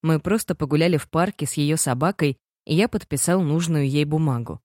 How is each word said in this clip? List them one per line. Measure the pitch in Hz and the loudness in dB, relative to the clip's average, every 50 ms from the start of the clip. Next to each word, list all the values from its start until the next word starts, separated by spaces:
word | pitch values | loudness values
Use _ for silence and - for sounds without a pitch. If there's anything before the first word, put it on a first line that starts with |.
Мы | - 160 160 151 | 2 2 0 0
просто | - 180 202 220 - - 170 | 0 0 -2 -2 -2 -4 -4
погуляли | - 156 135 147 151 160 175 180 | -4 -2 0 2 2 2 2 2
в | 143 - _ | 0 -2 _
парке | - 160 175 202 - - 151 | 0 0 0 0 -2 -6 -8
с | 139 - | -6 -2
ее | - 147 143 156 | -2 0 0 0
собакой, | 160 - 139 123 123 147 175 196 - 165 143 127 _ _ _ _ _ _ | 0 0 -2 0 0 0 -2 0 0 -2 -2 -2 _ _ _ _ _ _
и | - 160 | -2 0
я | 165 214 220 | 2 2 2
подписал | - 214 - _ - 135 - - 175 190 | 0 -6 -4 _ -4 -2 0 2 2 2
нужную | 180 147 147 165 170 165 165 151 139 135 | 2 2 0 0 0 0 0 0 0 2
ей | 135 147 147 | 2 0 0
бумагу. | 147 151 156 160 151 127 120 117 - 80 - | 2 0 0 2 0 0 -2 -4 -8 -10 -14